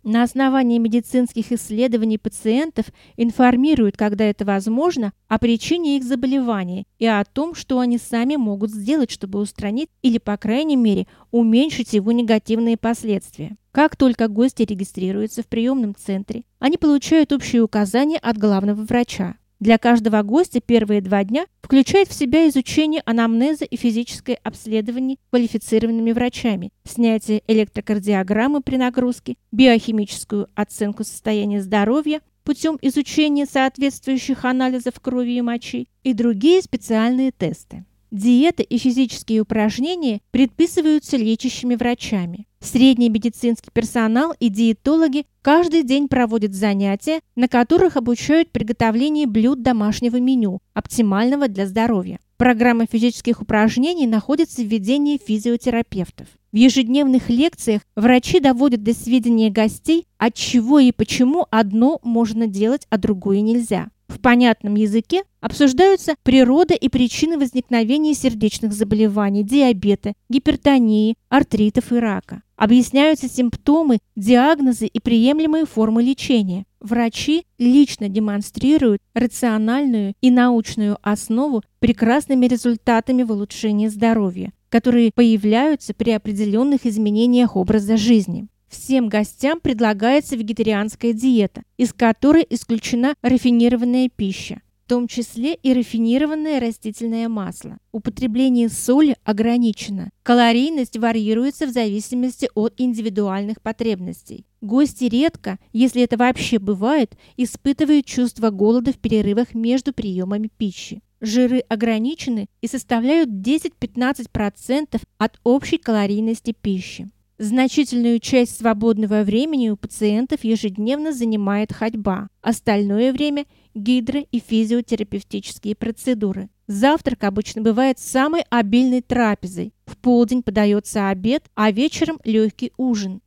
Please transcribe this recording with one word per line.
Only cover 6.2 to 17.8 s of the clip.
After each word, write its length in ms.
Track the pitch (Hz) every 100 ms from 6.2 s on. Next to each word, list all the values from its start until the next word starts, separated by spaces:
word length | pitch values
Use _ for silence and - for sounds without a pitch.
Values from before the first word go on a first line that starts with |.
| 254 269 240 208 180 185 - _
и 80 | 226
о 180 | 214
том, 300 | - - 320
что 240 | 330 - 254
они 200 | 247 240
сами 360 | - 233 247
могут 380 | 302 220 202 202
сделать, 400 | 214 202 311 254
чтобы 260 | - 190 202
устранить 520 | 208 - 202 226 311 _
или, 160 | 262 233
по 180 | - 202
крайней 400 | 208 240 311 269
мере, 300 | 220 190 190 _ _
уменьшить 600 | 233 226 226 302 - 233
его 180 | 214 196
негативные 640 | 240 226 220 - 220 233 226
последствия. 800 | 226 233 226 196 - - 156 214 _
Как 260 | - 311 -
только 300 | 262 233 226
гости 380 | 208 254 -
регистрируются 760 | 220 196 190 - 185 202 214 -
в 40 | 226
приёмном 480 | 233 233 269 214
центре, 480 | 202 - 190 202 226 - _
они 200 | 269 339
получают 540 | 311 285 - 320 294
общие 300 | 277 - 240
указания 560 | 220 214